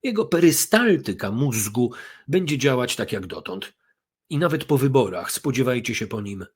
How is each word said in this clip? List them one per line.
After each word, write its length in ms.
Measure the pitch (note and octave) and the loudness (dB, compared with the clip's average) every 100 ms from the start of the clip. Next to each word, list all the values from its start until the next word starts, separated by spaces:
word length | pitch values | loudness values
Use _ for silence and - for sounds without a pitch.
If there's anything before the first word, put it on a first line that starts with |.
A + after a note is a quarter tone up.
Jego 220 | C4+ G#3+ | -2 -2
perystaltyka 1040 | - E3+ E3+ C#3+ - G#3+ A#3+ F3+ - F2+ G2+ | 0 6 6 4 2 2 4 2 0 -4 -4
mózgu 640 | A2 C#3+ A#2 G2+ A2 A#2+ - - - - | 0 0 0 -4 -2 -2 -4 -20 -20 -2
będzie 300 | F#3 E3+ D3 | -2 0 0
działać 380 | C#3 B2+ B2 - | 2 2 0 -4
tak 160 | - | -4
jak 140 | G#2 F#2 | -6 -8
dotąd. 460 | E2 - F#2+ - _ _ _ _ _ _ | -12 -10 -12 -12 _ _ _ _ _ _
I 60 | D3 | 0
nawet 260 | F3 D3+ | 0 0
po 140 | - C#3+ | 2 2
wyborach 540 | C#3 C3+ G#2 F2+ - | 4 4 2 -2 -6
spodziewajcie 640 | - D3 B2 B2 B2 A#2 | -6 -2 0 0 0 -2
się 120 | A2+ G#2+ | -6 -4
po 140 | A2 | -6
nim 260 | G2+ G2 F2+ | -8 -10 -14